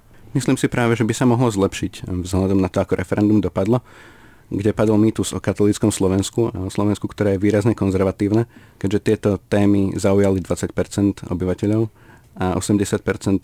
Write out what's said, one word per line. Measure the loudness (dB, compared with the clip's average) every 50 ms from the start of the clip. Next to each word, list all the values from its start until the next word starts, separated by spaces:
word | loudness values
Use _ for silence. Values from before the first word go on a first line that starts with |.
| _ -20 -20 -20 -12 -8
Myslím | -6 -2 0 0 0
si | 0 0 -2
práve, | 0 0 0 2 2
že | 2 0
by | -2
sa | 0 0 2 2
mohlo | 2 2 2 0
zlepšiť, | 2 0 0 0 -2 -4 -8 -8 -8 -10
eh, | -10 -6 -6 -6 -4
vzhľadom | -2 -2 0 0 2 2 2 0
na | 0
to, | 0 -2
ako | -2 -2 -2
referendum | -4 -4 -2 0 0 2 4 4 2 2
dopadlo, | 0 -2 -2 0 0 0 0 -2 -6 -16 -20 -20 -20 -20 -20 -20 -20 -20 -20 -14 -10
kde | -6 -2 -2 0
padol | 0 2 2 2 4
mýtus | 4 4 2 2 0 -4 -4 -6
o | -4 -4
katolíckom | -4 0 2 2 2 2 2 0 0
Slovensku, | 0 0 0 0 2 0 0 -2 -2 -2 -2 -2 -4
a | -6 -8
o | -6
Slovensku, | -4 -2 0 0 0 -2 -4 -8
ktoré | -4 -2 0 0 0
je | 0 0
výrazne | 2 2 2 2 2 0
konzervatívne, | 0 0 0 0 0 0 0 0 0 0 0 2 0 0 -2 -6 -16 -20 -20 -12 -8
keďže | -4 -2 -2 -2 0
tieto | 0 0 0 0 0 -2 -2 -2 _
témy | 0 2 2 2 2 2 0 -2 -2 -2
zaujali | 0 2 2 4 4 2 2 0
dvadsať | -2 -4 -4 -4 -4 -4
percent | -4 -4 -6 -4 -2 0 0 0 0 -2 -6 -8
obyvateľov | -6 -4 -2 -2 -2 -2 -2 0 0 0 -2 -2 -6 -12 -20 -20 -20 -20 -20 -20 -10 -6
a | -4 -2 -2
osemdesiat | -2 0 2 2 2 2 0 -2 -2 -2
percent | -4 -4 -2 -2 0 0 0